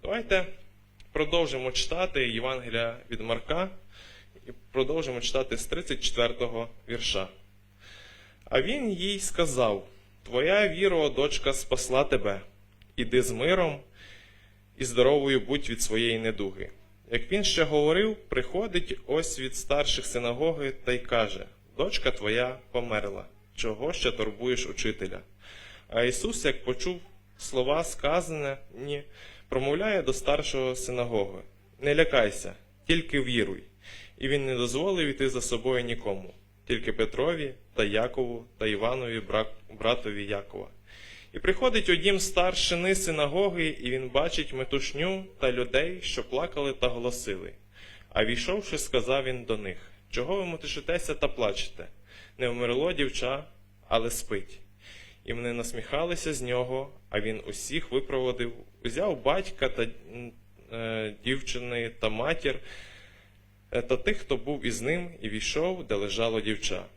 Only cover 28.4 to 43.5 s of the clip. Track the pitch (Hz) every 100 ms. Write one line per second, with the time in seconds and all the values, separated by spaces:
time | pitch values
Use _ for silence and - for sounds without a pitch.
28.4 | 139 139 - 107 143 143 143 - - -
29.4 | - 127 135 156 214 196 131 - - 143
30.4 | - 135 131 127 - 123 120 113 98 98
31.4 | - - - - 143 147 160 135 107 -
32.4 | 95 95 - - - 165 160 143 127 120
33.4 | 98 92 - - - - - - 135 143
34.4 | 135 123 120 127 185 185 151 135 135 127
35.4 | - 117 123 127 120 117 104 98 95 -
36.4 | - _ - 117 - 110 110 - 147 170
37.4 | 139 127 - - 104 107 120 127 123 117
38.4 | 120 - 110 101 113 131 123 113 95 117
39.4 | 110 - - - 113 120 107 104 101 101
40.4 | 101 98 98 - - - - - - -
41.4 | - 190 254 220 180 175 185 196 - -
42.4 | 180 180 - 175 180 190 190 156 147 165
43.4 | 202